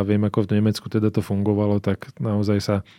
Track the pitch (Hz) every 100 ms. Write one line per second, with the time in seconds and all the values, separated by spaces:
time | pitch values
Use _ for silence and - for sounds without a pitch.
0 | 101 104 104 113 98 104 107 104 - 113
1 | 107 107 101 101 101 104 104 101 101 95
2 | - - 117 104 104 101 - 101 -